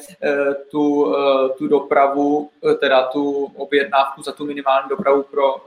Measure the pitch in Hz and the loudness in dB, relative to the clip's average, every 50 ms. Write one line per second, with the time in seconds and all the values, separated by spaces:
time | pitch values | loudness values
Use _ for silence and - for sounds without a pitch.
0 | - - - _ - 147 143 143 143 139 139 - - - - 151 147 147 143 143 | -12 -20 -14 _ -4 -2 0 0 0 0 -2 -4 -8 -6 -2 0 0 2 2 2
1 | 143 123 135 139 139 139 135 135 131 131 131 - 151 147 147 139 - - 151 143 | 2 2 0 0 2 2 2 2 2 0 -2 -4 0 2 2 2 2 2 2 2
2 | 139 139 139 143 143 143 147 151 147 - _ _ - 151 151 - 147 135 135 131 | 4 2 2 0 0 0 0 -2 -4 -6 _ _ -2 0 0 2 2 2 2 2
3 | 131 - - 147 143 143 143 143 139 135 - 131 - - 147 139 139 - 143 135 | 2 0 -2 -2 -2 -2 -2 -4 -6 -6 -8 -12 -6 -2 0 0 0 2 2 0
4 | 135 - - 151 143 139 131 - 147 147 143 143 135 135 135 135 135 139 139 - | 0 0 -4 -8 -12 -12 -10 -10 -10 -10 -10 -6 -2 0 0 0 0 -2 -6 -2
5 | - 139 139 139 139 - - 143 139 135 135 139 - | 0 2 2 2 0 -2 -2 0 0 0 0 -4 -8